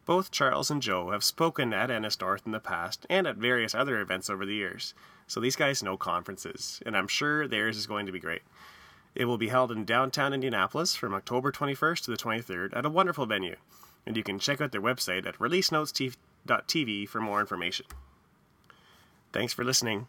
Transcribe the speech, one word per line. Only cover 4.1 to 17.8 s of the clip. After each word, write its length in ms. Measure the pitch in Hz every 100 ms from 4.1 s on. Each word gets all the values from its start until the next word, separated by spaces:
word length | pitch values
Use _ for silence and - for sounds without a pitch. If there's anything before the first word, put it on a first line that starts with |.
| 95 101
over 160 | 98 98
the 80 |
years. 400 | 104 95 98 - - - - -
So 140 | -
these 140 | 123 131
guys 280 | 143 135
know 140 | 98 95
conferences, 840 | - 87 87 95 87 - - - 117
and 100 | 104
I'm 120 | 98
sure 380 | - 147 151 143
theirs 300 | 110 110 104
is 120 | 104
going 180 | 104 101
to 60 |
be 80 | 92
great. 240 | 82 85 - - - - - - _ -
It 100 | 120
will 120 | 117
be 100 | 110
held 240 | 127 123
in 140 | 110 104
downtown 480 | 117 131 147 139
Indianapolis 600 | 139 131 107 95 147 180
from 200 | - 113
October 380 | 98 - 123 139
twenty-first 520 | - 143 135 156 170
to 80 | -
the 60 | 110
twenty-third 560 | 117 110 117 90 98
at 120 | - 147
a 40 |
wonderful 360 | 160 185 151 117
venue, 300 | 104 92 - _ - - - -
and 120 | 107
you 60 |
can 160 | 104 98
check 200 | - 143
out 140 | 151
their 80 | 101
website 440 | 113 127 - 92 92
at 140 | -
release 320 | 117 185 180
notes 220 | 156 151
T 160 | - 131
V 80 | - _ _ -
dot 220 | 113 -
T 160 | 165
V 220 | 123 101 101
for 160 | 110
more 180 | 110 101
information. 460 | 101 90 87 -